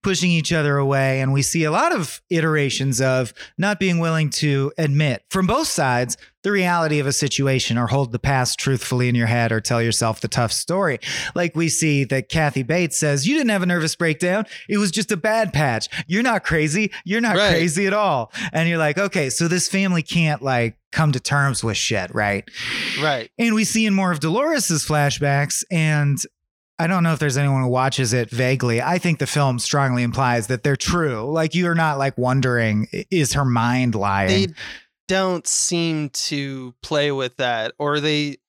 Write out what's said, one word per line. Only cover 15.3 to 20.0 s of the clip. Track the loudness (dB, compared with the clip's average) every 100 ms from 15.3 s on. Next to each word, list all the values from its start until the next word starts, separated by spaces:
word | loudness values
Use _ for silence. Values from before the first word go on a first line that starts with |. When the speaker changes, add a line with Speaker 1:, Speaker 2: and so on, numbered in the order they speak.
| 0 0
Speaker 1:
patch. | 0 0 0 -4 -10 -4
You're | -2
not | 0 0
crazy. | 0 0 0 0 -2 -4 -4
You're | -2
not | 0 2
Speaker 2:
Right. | 2
Speaker 1:
crazy | 2 2 0 0
at |
all." | 2 0 0 -4 -8 -6
And | -2 0
you're | 0
like, | 0 0
"Okay, | -2 -2 -2
so | 0 0
this | 0 0
family | 0 0 0